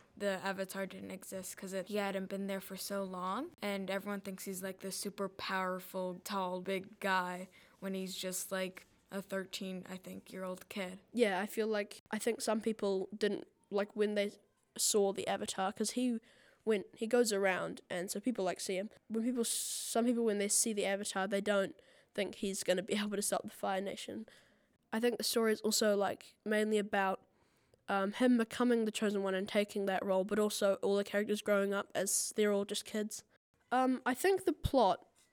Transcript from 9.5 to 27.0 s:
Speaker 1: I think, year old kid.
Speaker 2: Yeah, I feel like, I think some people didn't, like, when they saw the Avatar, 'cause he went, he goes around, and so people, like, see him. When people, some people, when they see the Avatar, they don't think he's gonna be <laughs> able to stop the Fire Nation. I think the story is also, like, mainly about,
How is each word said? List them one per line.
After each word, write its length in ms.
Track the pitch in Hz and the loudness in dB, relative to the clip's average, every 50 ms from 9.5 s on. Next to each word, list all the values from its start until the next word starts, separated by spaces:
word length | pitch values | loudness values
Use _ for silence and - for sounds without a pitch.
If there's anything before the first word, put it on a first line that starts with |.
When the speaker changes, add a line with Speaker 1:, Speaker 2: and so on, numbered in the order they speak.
| - - 196 190 185 180 185 - | -8 -8 -6 -6 -8 -8 -8 -10
Speaker 1:
I 60 | 185 | -12
think, 340 | 180 - 180 185 190 - - | -12 -12 -12 -14 -14 -14 -12
year 140 | - 185 190 | -10 -8 -8
old 240 | 185 185 180 - - | -8 -8 -10 -10 -10
kid. 300 | - 208 190 180 190 196 _ _ | -8 -6 -6 -6 -8 -12 _ _
Speaker 2:
Yeah, 280 | - 240 233 202 190 175 | -4 -2 -2 0 0 -2
I 60 | 202 | -4
feel 220 | 208 - 226 214 220 | -4 -4 -4 -2 -2
like, 340 | 214 208 208 208 - - - - | -2 -2 -4 -6 -10 -18 -12 -8
I 80 | - 214 | -6 -4
think 240 | - 240 220 - | -2 -2 -2 -2
some 180 | - 226 214 220 | 0 -2 0 0
people 480 | - 226 214 - 214 196 196 190 185 - 208 | 0 -2 -2 -2 -2 -2 0 -2 -4 -6 -4
didn't, 300 | - 208 208 208 - - _ _ _ _ - | -2 -2 -2 -2 -2 -8 _ _ _ _ -4
like, 260 | 202 202 202 202 - | -2 -2 -2 -2 0
when 180 | 208 208 208 208 | 0 0 2 2
they 180 | 208 202 208 - - _ _ _ _ _ _ - | 0 0 -2 -4 -10 _ _ _ _ _ _ -6
saw 380 | - - - - 214 202 196 196 | -2 0 2 4 4 4 2 2
the 120 | 196 - | -2 -2
Avatar, 460 | - 196 196 220 - - - 190 190 | -4 -2 -4 -4 -4 -2 -2 -2 -2
'cause 200 | 214 - 220 - | -2 -2 -2 -2
he 260 | - 247 254 247 233 226 - - - - - - _ _ - | 0 0 0 0 0 -2 -6 -12 -20 -20 -20 -20 _ _ 0
went, 220 | 214 220 196 - - - | 0 0 0 0 -4 -8
he 120 | - 233 | -6 -2
goes 260 | 220 247 240 240 220 | 2 4 4 4 4
around, 480 | 208 196 196 190 180 180 170 165 190 - - - | 4 2 4 4 2 2 -2 -4 -6 -8 -8 -6
and 200 | 180 175 180 208 | -6 -4 -4 -4
so 100 | - 208 | -4 -2
people, 240 | - 262 226 - 190 | -2 -2 0 0 0
like, 160 | 180 - - | -2 -2 -2
see 160 | - - 190 | -4 -4 -4
him. 140 | 180 202 220 - - _ - | -4 -4 -6 -10 -16 _ -6
When 160 | 214 226 226 | -4 -2 0
people, 200 | 254 247 240 226 | 0 0 0 0
some 600 | - - - - - - - - - - 233 233 | 0 -2 -2 -4 -4 -6 -6 -4 -2 0 2 2
people, 200 | 247 240 233 233 | 2 2 2 2
when 140 | 220 208 202 | 2 2 2
they 100 | 196 208 | 2 2
see 240 | - - - 233 | 2 2 2 2
the 140 | 214 202 190 | 0 0 0
Avatar, 400 | 190 196 196 208 - - 196 190 | 0 0 -2 -4 -4 -2 -2 -2
they 140 | 202 202 202 | 0 0 0
don't 340 | 196 208 202 196 196 - - - - - - - _ _ - | 0 2 2 2 0 0 -4 -12 -20 -20 -20 -20 _ _ -4
think 220 | - 196 - - | -4 -4 -4 -4
he's 260 | - - 196 190 - | -4 -4 -4 -4 -2
gonna 200 | - - 185 190 | 0 0 2 2
be 120 | 180 - 202 | 0 0 0
<laughs> 40 | 208 | -2
able 180 | 208 208 202 | -2 -2 -2
to 60 | 196 | -2
stop 200 | 208 - - - | -2 -2 -2 -2
the 80 | - 208 | -4 -6
Fire 300 | - - - 202 190 190 | -10 -6 -4 -2 -2 -2
Nation. 460 | 196 196 - - - - - 220 220 - - - - _ _ _ _ _ _ _ _ - | -2 -4 -6 -8 -8 -8 -10 -10 -10 -14 -18 -20 -20 _ _ _ _ _ _ _ _ -6
I 80 | - 226 | -2 0
think 180 | 233 247 233 - | 2 4 4 4
the 60 | 220 | 4
story 280 | - - 233 226 220 | 4 4 6 6 6
is 80 | 220 - | 6 4
also, 340 | - 220 214 - 226 214 202 | 4 4 4 6 6 6 6
like, 380 | 202 196 - - - - - - _ - | 6 4 2 0 -2 -8 -18 -14 _ 0
mainly 340 | 208 214 214 214 214 214 208 | 2 4 4 4 4 4 2
about, 420 | 202 208 - 202 | 2 2 2 4